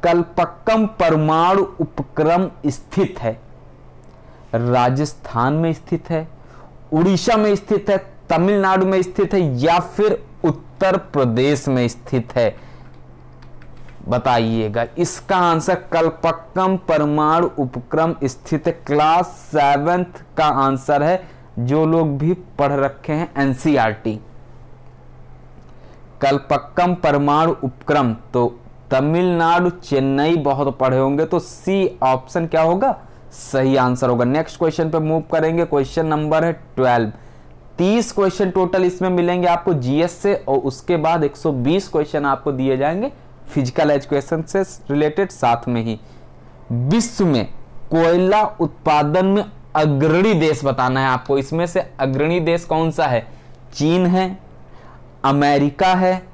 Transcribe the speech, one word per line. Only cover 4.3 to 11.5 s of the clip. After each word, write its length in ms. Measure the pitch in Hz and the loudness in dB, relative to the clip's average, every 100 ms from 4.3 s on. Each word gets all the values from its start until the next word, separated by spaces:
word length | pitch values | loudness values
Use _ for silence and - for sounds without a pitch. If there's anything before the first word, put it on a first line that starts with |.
| - - | -20 -8
राजस्थान 960 | 117 120 123 123 131 147 - - 117 123 | -4 0 2 2 0 -4 -6 -8 -2 0
में 200 | 151 165 | 0 -2
स्थित 380 | 160 - 170 - | -4 -6 -8 -4
है, 160 | 160 160 - - - - - - | -6 -6 -16 -20 -20 -20 -20 -4
उड़ीसा 440 | 156 180 190 - 220 | 2 2 2 2 2
में 180 | 214 202 | 2 0
स्थित 340 | - 202 208 | 0 -2 2
है, 60 | 196 - - - | -2 -2 -20 -2
तमिलनाडु 560 | 165 180 208 190 190 190 | 0 2 2 2 2 2
में 140 | 190 | 0
स्थित 320 | 180 - 190 | -2 -2 0
है 60 | 196 165 123 | 2 0 0
या 200 | 151 175 | 2 2
फिर 400 | 170 - 208 - - - | 0 0 0 0 -6 -2
उत्तर 520 | 165 143 - - 190 190 | -2 -2 -8 -2 0 0
प्रदेश 720 | - 147 127 113 135 | -2 0 0 2 2